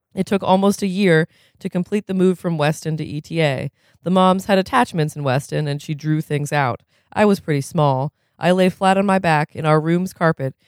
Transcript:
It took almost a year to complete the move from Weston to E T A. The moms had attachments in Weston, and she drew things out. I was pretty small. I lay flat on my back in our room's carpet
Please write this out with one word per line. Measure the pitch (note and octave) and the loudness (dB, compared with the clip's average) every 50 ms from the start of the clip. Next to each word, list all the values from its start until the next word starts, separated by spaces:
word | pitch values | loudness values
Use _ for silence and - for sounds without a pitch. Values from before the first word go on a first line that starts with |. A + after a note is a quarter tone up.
| _ _ - | _ _ -6
It | F#3+ F#3 | -6 -4
took | - - G3 | -2 -2 -2
almost | - - F#3 F#3+ G3 G3+ G3+ - | 2 2 2 4 4 2 0 0
a | G#3 G3 | -2 -4
year | F3+ F#3+ G#3 F#3 E3 D#3 D#3+ - _ _ _ _ _ _ | -2 2 2 4 4 4 2 0 _ _ _ _ _ _
to | - F#3+ | -10 -6
complete | - F3+ F3+ - - G#3+ - - | -4 -6 -4 -2 -4 -4 -4 -2
the | F#3+ | -2
move | F#3 F#3 F#3 F#3 E3+ | 0 2 2 0 0
from | - F3+ E3+ D#3 | -4 -4 -2 0
Weston | D3 D3 D3+ - - D#3+ D#3+ D3+ | 0 0 -2 -2 -4 -6 -6 -6
to | D3+ | -6
E | - A#2 D3 | -8 -10 -10
T | - - E3 E3 | -10 -6 -2 0
A. | D#3+ D3 C3+ - - C#3 - _ _ _ _ _ | 0 0 0 -2 -6 -8 -10 _ _ _ _ _
The | - E3+ | -4 -2
moms | F#3 F#3 F#3 F#3 F#3 F#3+ F#3+ | 2 4 4 4 2 2 0
had | - G3+ F#3+ | 0 2 0
attachments | F#3 - - D3+ B3 - - F3 D3+ D3+ - | 2 2 2 0 0 0 0 -2 -2 -2 -4
in | D3+ C#3+ | -4 -2
Weston, | C3+ B2 C#3 - - D3 D3+ D3+ D3 | 0 0 -2 -2 -4 -4 -4 -4 -4
and | C#3+ D3 | -4 -6
she | - - D#3 | -6 -8 -8
drew | C#3+ D3 D#3 D#3 D#3 | -6 -4 -2 -2 -2
things | D#3 - D3+ C#3+ D3 C#3 | -2 -4 -4 -4 -4 -2
out. | D#3 D3 C#3 B2+ A#2 - _ _ _ _ _ _ - | 0 0 0 0 -2 -6 _ _ _ _ _ _ -2
I | - G#3+ | 2 2
was | G#3 G3+ - | 2 2 2
pretty | - - D#3 C#3+ | 0 -2 -2 -2
small. | C3+ - - F3 D3+ C#3+ C3+ C3 C3+ D3+ - _ _ _ _ - | -4 -4 0 0 2 2 2 0 -2 -6 -8 _ _ _ _ -2
I | - E3+ | 0 2
lay | F3+ F#3 F#3 F#3 | 2 4 2 2
flat | F3 - G3 F#3+ F#3+ F#3+ | 0 0 0 2 2 2
on | G3 | 2
my | G3+ F#3+ F#3+ | 2 2 2
back | G3 E3+ D#3 D3 D3+ - - | 2 2 2 2 0 -2 -6
in | - D#3 D#3 | -4 0 2
our | D3+ D#3 | 2 2
room's | D3+ E3 E3+ F3 F#3 F#3 - | 2 2 0 0 -2 -4 -4
carpet | - F3+ E3 D#3+ - - - - _ _ | 0 0 0 0 0 -4 -8 -8 _ _